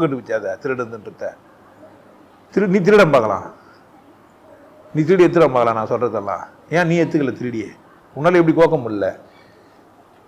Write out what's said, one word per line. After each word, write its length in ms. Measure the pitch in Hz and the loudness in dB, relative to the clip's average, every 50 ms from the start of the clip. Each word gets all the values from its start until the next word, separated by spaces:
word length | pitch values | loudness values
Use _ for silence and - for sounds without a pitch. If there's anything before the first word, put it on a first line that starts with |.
| 170 | -2
கண்டுபிடிச்ச 320 | 151 135 123 107 107 110 110 | -2 -2 -6 -6 -6 -6 -6
அதை 120 | 101 95 95 - - | -4 -6 -8 -8 -6
திருடுந்துன்றத? 720 | 135 131 123 120 113 113 107 95 107 85 - 107 87 - - _ - - _ _ - _ - - - - - _ - - - - _ - _ _ _ - | -6 -6 -6 -8 -10 -12 -16 -18 -18 -16 -14 -12 -14 -14 -14 _ -20 -20 _ _ -20 _ -20 -20 -20 -20 -20 _ -20 -20 -20 -20 _ -20 _ _ _ -4
திரு-, 160 | 196 202 190 185 | -2 0 0 0
நீ 60 | 214 170 | 2 4
திருடன் 260 | 202 214 208 196 156 139 | 4 6 6 6 6 4
பார்க்கலாம், 300 | 127 110 107 98 90 - - - - - - - - _ _ _ - _ - - _ - _ _ _ _ - - - - - - - - - - | 2 2 2 -2 -4 -6 -12 -18 -20 -20 -20 -20 -20 _ _ _ -20 _ -20 -20 _ -20 _ _ _ _ -20 -20 -20 -20 -20 -20 -20 -20 -8 -4
நீ 60 | 151 156 147 | -4 0 2
திருடி 160 | 196 185 175 | 4 4 4
எடுத்துட 200 | 160 143 175 160 139 | 4 4 4 2 4
பார்க்கலாம். 300 | 127 123 117 117 113 110 | 4 2 0 0 0 -2
நான் 120 | 110 107 123 | -2 -4 -2
சொல்றதெல்லாம் 500 | 110 123 113 104 104 101 101 90 - - - - - - - 151 | -2 -2 -2 -4 -4 -6 -6 -8 -8 -10 -14 -20 -20 -12 -4 -2
ஏன் 120 | 170 175 160 | -2 0 0
நீ 60 | 170 175 160 | 0 0 0
எடுத்துக்கல 300 | 135 - 156 139 123 104 - 123 | 0 0 0 -2 -2 -4 -6 -8
திருடியே? 280 | 123 117 110 95 - - - _ - _ _ _ _ - | -8 -8 -8 -10 -10 -14 -20 _ -20 _ _ _ _ -12
உன்னால 240 | 131 147 175 180 175 | -4 0 2 2 4
எப்படி 140 | 170 160 143 | 2 2 4
கோக்க 200 | 156 165 160 160 147 120 | 4 2 2 2 -2 -4
முடியல? 200 | 110 107 101 95 95 - - - - _ - - _ _ _ _ _ _ _ _ _ _ _ _ _ _ _ _ | -6 -4 -4 -4 -4 -6 -8 -16 -20 _ -20 -20 _ _ _ _ _ _ _ _ _ _ _ _ _ _ _ _